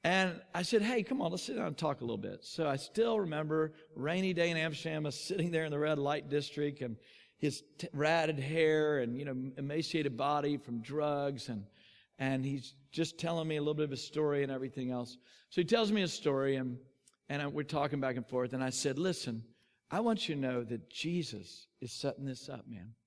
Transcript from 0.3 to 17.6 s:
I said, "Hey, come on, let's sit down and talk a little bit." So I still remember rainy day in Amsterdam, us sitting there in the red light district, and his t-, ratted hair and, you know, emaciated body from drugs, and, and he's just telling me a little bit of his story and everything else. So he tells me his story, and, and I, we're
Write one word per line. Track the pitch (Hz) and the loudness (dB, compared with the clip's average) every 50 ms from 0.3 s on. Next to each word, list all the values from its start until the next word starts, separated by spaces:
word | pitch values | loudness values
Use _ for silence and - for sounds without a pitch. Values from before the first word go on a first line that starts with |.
| 170 175 - - - | 0 -4 -12 -6 -4
I | 175 180 | -4 -2
said, | - - 220 | 2 4 4
"Hey, | 202 220 254 240 196 | 4 4 2 0 0
come | - 269 277 | 0 -2 -2
on, | 269 165 | 0 -2
let's | 170 185 - | -2 -4 -4
sit | - 254 | -4 -4
down | 226 - - | -2 -2 -4
and | 151 - | -4 0
talk | 165 151 139 - | 0 0 0 0
a | 123 | -2
little | 117 113 104 | -4 -4 -4
bit." | 98 101 98 - - | -4 -6 -8 -10 -12
So | - - - 165 147 | -14 -4 -2 0 0
I | 139 | 0
still | 139 - - - - 226 233 226 214 | -2 -4 -6 0 2 2 4 4 2
remember | 202 170 151 151 156 156 156 160 156 156 156 - - - - | 0 0 -2 -2 -2 0 2 2 2 0 -2 -10 -20 -18 -10
rainy | - 127 147 165 185 190 190 180 | -6 -4 -2 0 2 2 2 4
day | 165 170 170 | 4 4 4
in | 170 160 | 4 2
Amsterdam, | 160 165 151 139 - 160 160 156 151 | 0 0 -2 -4 -4 -4 -2 -2 -2
us | 147 139 | -2 -4
sitting | - - - 185 196 165 175 | -4 -6 -4 -2 0 0 2
there | 170 160 160 | 2 2 0
in | 156 | 2
the | 151 143 | 0 2
red | 151 151 156 147 | 2 2 2 2
light | 139 135 147 151 147 143 | 2 2 0 0 -2 0
district, | 135 147 143 - - - 147 147 143 143 | 0 0 0 0 -2 0 0 0 0 -2
and | 135 123 113 110 - - - - - _ _ _ | -6 -6 -6 -8 -12 -20 -20 -20 -20 _ _ _
his | - 147 - - - _ _ _ | 0 0 0 0 -10 _ _ _
t-, | - - - | -10 -8 -2
ratted | 143 147 156 165 170 160 156 156 143 | 2 4 4 6 6 4 2 0 0
hair | 131 139 156 165 160 156 156 156 151 151 151 139 | -2 0 2 4 6 6 6 6 4 4 4 2
and, | 123 117 120 127 | 2 0 -2 -4
you | 143 | -4
know, | 143 131 127 131 135 131 - | -4 -4 -4 -4 -6 -6 -6
emaciated | 139 139 147 160 160 - - 165 151 143 127 113 | -6 -2 -2 -2 -2 0 0 0 0 0 0 0
body | 135 143 147 147 143 147 147 143 | 2 2 2 2 2 2 0 0
from | - - 120 117 | -2 -4 -6 -6
drugs, | 110 113 135 151 151 147 147 143 143 143 139 123 - - | -6 -4 -2 0 2 2 2 2 2 0 -2 -2 -6 -6
and, | 120 104 98 107 _ - - - - - _ _ _ - | -6 -6 -6 -10 _ -20 -20 -20 -20 -20 _ _ _ -2
and | 135 135 135 131 131 | 0 0 2 2 0
he's | 139 139 139 123 - - - - _ | -2 -2 -4 -6 -10 -18 -20 -20 _
just | - - 165 156 - - | -2 -2 -2 -2 -2 -4
telling | - 170 170 165 160 160 | -2 -2 0 0 0 0
me | 156 | 0
a | 151 | 0
little | 147 147 151 | 0 0 2
bit | 151 151 | 0 0
of | 147 | -2
his | 135 123 - | -2 -6 -8
story | - - 151 156 147 143 143 139 | -6 -2 0 2 2 4 2 2
and | 135 | 0
everything | 135 131 131 131 117 - 131 123 | 0 -4 -4 -6 -6 -4 -4 -2
else. | 127 123 123 120 - - _ - - - - _ | -2 -2 -4 -6 -10 -18 _ -20 -20 -20 -20 _
So | - - | 0 0
he | 180 | 4
tells | - 220 233 226 208 | 4 4 4 4 4
me | 208 214 | 4 4
his | 190 170 | 2 2
story, | - - - 151 139 135 135 135 139 135 | 0 0 0 2 2 4 4 2 2 2
and, | 131 127 123 123 - - _ _ _ - _ _ _ _ | 0 -2 -6 -8 -12 -18 _ _ _ -20 _ _ _ _
and | 143 143 | -4 -2
I, | 147 143 | -2 -2
we're | 143 147 | -2 -2